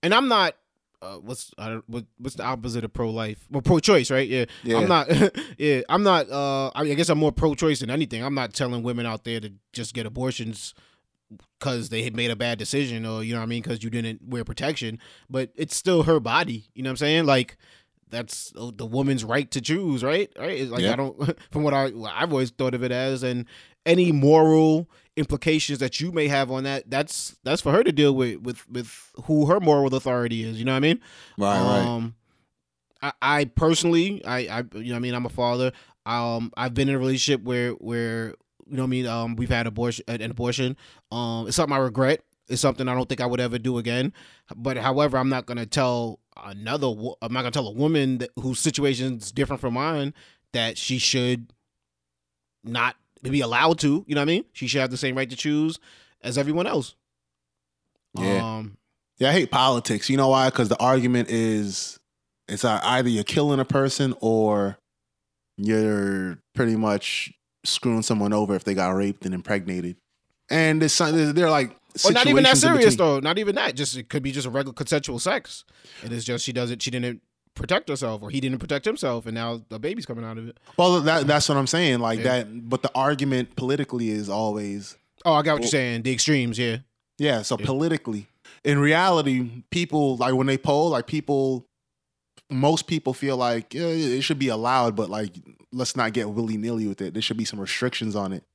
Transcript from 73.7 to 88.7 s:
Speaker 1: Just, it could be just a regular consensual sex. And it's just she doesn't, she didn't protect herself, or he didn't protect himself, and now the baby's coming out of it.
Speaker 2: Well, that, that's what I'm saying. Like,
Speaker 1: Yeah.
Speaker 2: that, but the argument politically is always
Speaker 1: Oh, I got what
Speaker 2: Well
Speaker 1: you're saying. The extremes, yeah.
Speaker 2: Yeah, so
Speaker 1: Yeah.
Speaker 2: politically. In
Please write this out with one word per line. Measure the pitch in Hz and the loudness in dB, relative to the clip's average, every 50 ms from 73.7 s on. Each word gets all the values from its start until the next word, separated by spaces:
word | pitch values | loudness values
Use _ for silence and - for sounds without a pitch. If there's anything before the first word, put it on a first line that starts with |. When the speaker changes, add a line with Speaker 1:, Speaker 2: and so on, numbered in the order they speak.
| 131 | -2
Speaker 1:
Just, | 131 147 131 131 | -4 -6 -6 -6
it | 131 113 _ | -8 -10 _
could | - 147 | -6 -4
be | 131 139 | -4 -4
just | 131 143 127 | -6 -4 -6
a | 127 | -4
regular | 120 139 139 135 120 | -4 -4 -4 -4 -6
consensual | - 147 - 160 147 147 - 127 - | -8 -4 -2 -2 -2 -2 -4 -6 -4
sex. | - 185 208 220 - - - - - _ _ _ _ - - - - | -2 -2 -2 -2 -4 -10 -18 -20 -20 _ _ _ _ -20 -20 -16 -12
And | 113 | -8
it's | 117 117 117 | -8 -8 -4
just | - 123 117 - | -4 -4 -4 -4
she | - | -4
doesn't, | 120 123 123 120 123 113 | -2 -2 -2 -4 -4 -6
she | - - | -6 -6
didn't | 127 127 123 123 120 - _ _ _ _ _ _ _ | -4 -4 -4 -4 -6 -8 _ _ _ _ _ _ _
protect | - - - 180 170 - - | -12 -2 0 0 0 0 -2
herself, | 143 131 139 117 110 104 | -6 -4 -4 -6 -6 -6
or | 104 104 | -8 -6
he | - 135 | -4 -2
didn't | 131 135 131 123 | -2 -2 -4 -4
protect | - 160 151 143 - | -4 -2 -4 -2 -2
himself, | 214 220 - - 135 120 117 113 | -2 -4 -2 -2 -2 -2 -4 -4
and | 117 110 | -6 -6
now | 117 117 117 117 117 107 _ | -6 -4 -6 -6 -8 -10 _
the | 110 110 | -14 -8
baby's | 110 156 202 240 226 | -6 -6 -6 -6 -10
coming | - 123 113 117 | -10 -10 -10 -10
out | 113 113 | -10 -12
of | 113 113 | -12 -14
it. | 117 113 _ _ - - | -14 -16 _ _ -6 2
Speaker 2:
Well, | - 175 180 180 175 | 4 6 6 6 6
that, | 143 156 160 165 139 | 4 4 4 4 4
that's | 143 147 147 139 - | 4 4 4 4 4
what | 147 | 2
I'm | 139 135 | 2 2
saying. | 123 - 165 180 156 127 120 | 2 2 2 4 4 2 2
Like, | 120 113 113 110 | 2 0 0 2
Speaker 1:
Yeah. | 117 131 127 123 117 | 2 2 2 2 0
Speaker 2:
that, | 104 110 120 117 117 | -4 -10 -14 -6 -4
but | 131 127 | -4 -2
the | - 127 - | -2 -2 0
argument | 127 131 143 147 131 139 139 131 127 123 - - | 2 2 2 2 0 0 0 0 0 -2 -4 -6
politically | - 131 127 139 143 139 - - 123 117 110 | -6 -2 0 0 0 -2 -4 -4 -4 -2 -2
is | 107 107 104 101 | -2 -4 -4 -4
always | 98 104 110 110 104 107 104 101 101 104 98 - - _ _ _ _ _ - | -2 -2 0 -2 -2 -4 -6 -6 -8 -8 -10 -14 -20 _ _ _ _ _ 0
Speaker 1:
Oh, | 175 | 2
I | 156 147 | 2 4
got | 151 160 151 | 4 2 0
what | |
Speaker 2:
Well | 143 | 0
Speaker 1:
you're | 120 117 | 0 0
saying. | 135 143 127 123 120 117 | 0 0 0 0 -2 -2
The | 113 127 | -2 -2
extremes, | 131 110 - - 151 139 123 117 113 110 | 0 0 2 2 2 2 2 0 -2 -2
yeah. | 123 117 113 120 - _ _ _ _ _ _ _ | -2 -2 -2 -4 -8 _ _ _ _ _ _ _
Speaker 2:
Yeah, | 143 147 131 113 | 0 0 2 0
so | 104 - 131 104 | 0 -2 -4 -2
Speaker 1:
Yeah. | 104 | -2
Speaker 2:
politically. | - 131 135 156 170 160 147 - 123 110 104 101 _ _ _ _ - - _ | -2 0 0 0 0 -2 -2 -4 -6 -8 -8 -8 _ _ _ _ -20 -20 _
In | _ - | _ 0